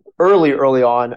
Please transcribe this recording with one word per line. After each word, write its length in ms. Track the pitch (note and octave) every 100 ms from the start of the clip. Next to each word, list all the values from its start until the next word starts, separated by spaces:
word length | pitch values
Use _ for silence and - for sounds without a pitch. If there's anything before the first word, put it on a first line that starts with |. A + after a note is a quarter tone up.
| _ -
early, 320 | F3+ G3+ D#3
early 320 | C3+ C3+ C3
on, 320 | B2 A#2+ A#2+